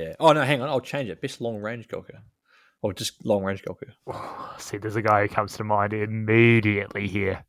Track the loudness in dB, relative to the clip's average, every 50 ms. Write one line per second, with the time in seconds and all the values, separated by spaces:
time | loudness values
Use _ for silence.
0 | -4 -6 -2 4 6 6 6 6 4 2 2 0 0 -2 -2 -2 -2 -4 -6 -6
1 | -4 -6 -6 -8 -8 -10 -8 -6 -6 -6 -6 -6 -6 -8 -8 -10 -12 -12 -14 -14
2 | -14 -16 -20 -20 -20 _ _ _ _ _ _ _ _ _ _ _ -4 -4 -4 -4
3 | -8 -8 -10 -6 -2 0 0 2 0 -2 -4 -6 -8 -12 -12 -12 -14 -20 -20 _
4 | _ -12 -12 -12 -12 -12 -12 -14 -14 -14 -14 -16 -12 -10 -8 -8 -6 -4 -4 0
5 | 2 4 4 4 4 2 0 -2 -2 -2 -4 -6 -2 0 0 2 2 0 -2 -2
6 | -4 -4 -4 -2 0 4 6 8 8 8 6 6 4 4 2 0 -2 -4 -4 -6
7 | -4 -4 -2 -2 -2 -2 -4 -4 -8